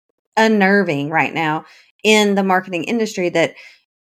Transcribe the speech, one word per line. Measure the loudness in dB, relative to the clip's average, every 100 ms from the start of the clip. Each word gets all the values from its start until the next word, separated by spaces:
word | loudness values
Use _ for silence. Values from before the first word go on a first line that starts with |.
| _ _ _ 0
unnerving | 2 2 2 2 0 -2 -2
right | -2 -2
now | -2 -4 -4 -8 -20 _ _
in | 2 4 4 0
the |
marketing | 0 0 -2 -8 -4
industry | -4 -4 -4 -2
that | 0 -2 -4 -20 _ _ _